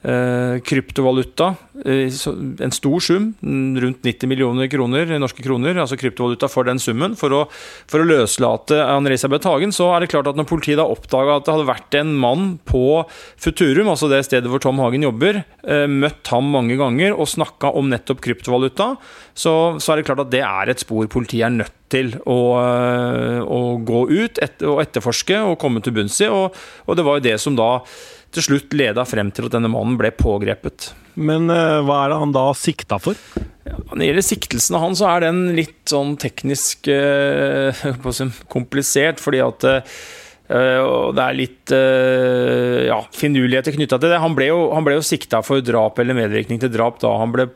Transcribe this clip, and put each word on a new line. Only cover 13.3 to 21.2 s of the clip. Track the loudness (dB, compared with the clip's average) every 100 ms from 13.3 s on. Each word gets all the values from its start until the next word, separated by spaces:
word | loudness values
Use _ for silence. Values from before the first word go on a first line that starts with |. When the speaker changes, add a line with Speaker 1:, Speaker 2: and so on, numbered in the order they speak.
| -4
Speaker 1:
Futurum, | -4 2 4 4 2
altså | 2 2
det | 2
stedet | 2 0 0
hvor | 0
Tom | 0 2
Hagen | 0 2
jobber, | 0 0 0 0 -6 _ -2
eh, | 0 2
møtt | 2 0 -2 -2
ham | 0 2
mange | 0 0 0
ganger | 0 2 0 0
og | -2
snakket | -2 -4 -2 -2
om | 0 0
nettopp | -2 -2 -4
kryptovaluta, | -2 -4 0 0 0 0 -2 -2 -12 -20 -20
så, | -4 0 2 2 0
så | 0
er | 0
det | 0
klart | -2
at | 0
det | 0 0
er | -2 -2
et | -2
spor | -2 -2 -2
politiet | -2